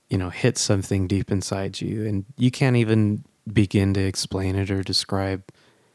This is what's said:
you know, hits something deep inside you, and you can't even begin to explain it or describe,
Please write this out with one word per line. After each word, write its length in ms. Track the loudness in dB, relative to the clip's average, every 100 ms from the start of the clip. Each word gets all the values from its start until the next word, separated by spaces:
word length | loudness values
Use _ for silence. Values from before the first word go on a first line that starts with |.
| _
you 80 | -4
know, 120 | -4
hits 320 | 0 0 0
something 440 | 0 0 2 -2 0
deep 220 | 0 0
inside 500 | -4 -2 -6 -6 -6
you, 240 | -6 -4 -2
and 180 | -4 -6 0
you 120 | 0
can't 280 | 2 2 4
even 460 | 4 4 4 0 -6 _ -2
begin 420 | 2 4 4 2
to 60 | 2
explain 540 | 0 -2 -4 -4 -2 -2
it 160 | -2
or 100 | -2
describe, 600 | -2 -2 0 -2 -2 -4 -8 _ _ _ _